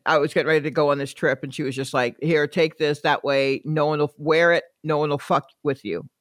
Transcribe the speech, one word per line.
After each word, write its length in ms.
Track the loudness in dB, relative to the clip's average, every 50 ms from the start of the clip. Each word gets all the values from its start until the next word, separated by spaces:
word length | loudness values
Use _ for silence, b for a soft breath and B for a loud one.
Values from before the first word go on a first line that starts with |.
| -2
I 120 | 0 2 2
was 140 | 2 0 0
getting 140 | 0 0
ready 160 | 2 2 0 0
to 80 | 0
go 220 | 0 2 2 2 2
on 60 | 0
this 140 | -2 -6 -6
trip 300 | -2 -2 0 0 -2 -4
and 100 | -8 -8
she 120 | -6 -6
was 100 | -6 -6
just 180 | -6 -6 -4 -2
like, 220 | -2 -2 -2 -2 -4 -2
"Here, 240 | 0 2 2 2
take 320 | 0 0 0 0 0 0 0
this. 220 | -2 -2 -2 0
That 240 | 0 0 0 0 0
way, 380 | 0 0 2 2 2 0 -2 -4
no 220 | -4 -2 0 0
one 120 | 0 2 0
will 160 | 0 -2 -4
wear 360 | -4 -2 2 2 4 4 4 4
it. 100 | 2 0 -4 _ _ -6
No 120 | -2 -2 0
one 120 | 0 0
will 80 | -2 -4
fuck 300 | -2 0 -2 -2 -2 _ _ _ -4
with 200 | -4 -4 -4 -4
you, 240 | -6 -6 -8 -8 -12 _ _